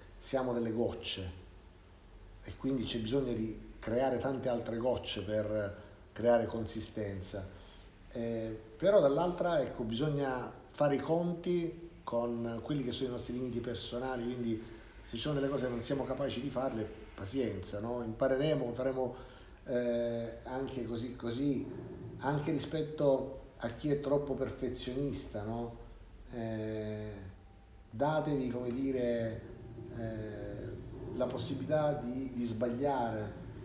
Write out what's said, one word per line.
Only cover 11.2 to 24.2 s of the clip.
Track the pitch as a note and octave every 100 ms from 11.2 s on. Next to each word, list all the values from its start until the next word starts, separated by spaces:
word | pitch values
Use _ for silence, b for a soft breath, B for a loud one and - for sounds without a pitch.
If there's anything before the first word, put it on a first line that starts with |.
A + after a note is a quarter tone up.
| F3 E3+ F3+ F3 D#3+ - - -
con | - A#2+ A#2+ A#2 A#2 A#2
quelli | - D3+
che | B2
sono | A2+ B2+
i |
nostri | A#2+ -
limiti | B2 B2+ A#2
personali, | A#2+ A2+ - A#2+ C3 B2+
quindi | A#2+ B2 A2+ A2 B B B B
se | - A#2
ci |
sono | D3+ C#3+
delle | C3+
cose | C#3+ B2
che |
non | A#2
siamo | - C#3
capaci | B2 C3 C3+ A2
di | C#3
farle, | B2 C3 A2 G#2 - -
pazienza, | - G2 C3+ A2+ F#2+ F#2+ G2+
no? | A2+ B2
Impareremo, | A2+ A2 C3+ C3 D#3 C#3 A#2+
faremo, | A#2+ C3 C3 B2 B B B B B -
eh, | B2 A#2+ A#2+ A#2+ A#2 A#2 -
anche | A#2+ B2+ C3 B2+ A2+
così, | A2+ A#2+ -
così, | A#2 A#2+ C#3+ B2 - - - - - -
anche | C3+ D3 E3
rispetto | C#3+ - D#3+ D3+ - C#3+ C3 - - - -
a | A#2
chi | - D3+
è | C#3+
troppo | C3+ C#3+